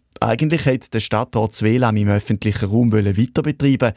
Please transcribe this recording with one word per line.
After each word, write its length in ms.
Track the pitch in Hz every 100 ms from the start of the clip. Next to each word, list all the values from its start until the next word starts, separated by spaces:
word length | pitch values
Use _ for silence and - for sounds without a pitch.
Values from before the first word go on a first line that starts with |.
| _ -
Eigentlich 460 | 113 117 151 160 147
hat 260 | 131 -
der 80 | 113
Stadtrat 520 | - 107 123 117 110
das 100 | -
W 160 | 107 123
lan 180 | 120 107
im 140 | 101
öffentlichen 580 | 101 - 107 110 101 98
Raum 240 | 113 120
wollen 240 | 107 101 98
weiter 240 | 123 -
betreiben. 540 | 151 143 139 131 120